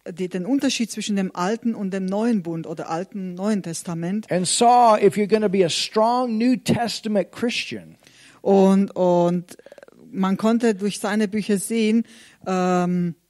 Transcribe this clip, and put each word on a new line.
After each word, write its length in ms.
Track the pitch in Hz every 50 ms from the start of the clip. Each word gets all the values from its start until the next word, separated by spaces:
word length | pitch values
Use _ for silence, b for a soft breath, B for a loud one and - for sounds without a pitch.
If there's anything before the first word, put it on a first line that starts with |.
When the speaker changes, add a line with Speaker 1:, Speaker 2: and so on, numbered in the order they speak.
| - -
Speaker 1:
die, 200 | 175 160 185 175
den 160 | - 180 175
Unterschied 440 | 202 277 277 277 262 - - 226 -
zwischen 280 | - 220 202 - 202
dem 180 | 196 190 185 -
alten 400 | 175 175 190 233 233 - 233 214
und 160 | 196 202 185 196
dem 120 | 190 185
neuen 360 | 185 196 208 226 247 233 196
Bund 240 | 160 170 165 165 156
oder 240 | - 165 160 151 -
alten 440 | 160 165 190 _ - 202 185 185 180
Neuen 280 | 180 196 214 220 196
Testament. 680 | - 170 160 - - 185 165 165 170 175 196 220 - -
Speaker 2:
And 160 | 170 180 180
saw 500 | - - - 240 240 247 247 240 226 214
if 180 | 208 202 190 -
you're 100 | 202 208
gonna 220 | 175 220 220 214 202
be 160 | 180 196 180
a 40 | 151
strong 680 | - - - - - 220 214 233 247 254 254 240 220
New 180 | 220 233 254 254
Testament 800 | 180 - - 226 226 233 214 - - - 220 214 196 175 - -
Christian. 640 | - 233 240 - - - - 117 98 82 80 80 _ b b b b b b b b
Speaker 1:
Und, 540 | b 196 196 196 190 190 196 196 196 - -
und 600 | - 185 180 175 175 175 175 175 175 170 - - _ _ - - - - - _ _ - -
man 280 | - 190 190 190 196
konnte 380 | - 214 220 233 226 240 226 208
durch 240 | 185 202 202 - -
seine 280 | - 202 208 214 214
Bücher 300 | 190 214 214 185 - 208
sehen, 460 | 190 - - 226 226 220 214 214 233 226 B B B B B B B B
ähm, 720 | 185 190 185 180 180 180 180 175 175 180 180 175 170 160 _ _